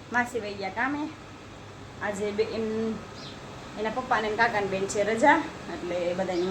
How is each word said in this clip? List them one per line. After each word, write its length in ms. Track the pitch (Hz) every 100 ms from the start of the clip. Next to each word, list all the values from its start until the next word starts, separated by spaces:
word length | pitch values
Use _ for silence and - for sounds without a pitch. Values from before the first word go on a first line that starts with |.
| -
માસી 280 | 240 240 233
વહી 160 | 208 202
ગયા 180 | 190 190
કામે. 200 | 262 285 311 - - - - - - - - - 202
આજે 220 | 196 208 208
બે, 60 | 220 226
એમ, 100 | 220 220 226 196 - - - - - - - 202
એના 140 | 214 247
પપ્પાને 320 | 240 226 214
ને 80 | 214
કાકાને 280 | 233 208 196
બેન 120 | 190 190
છે 160 | 208 202
રજા, 320 | 226 285 311 - - -
એટલે 240 | 170 175 175 175 180
બધાને 260 | 185 175 185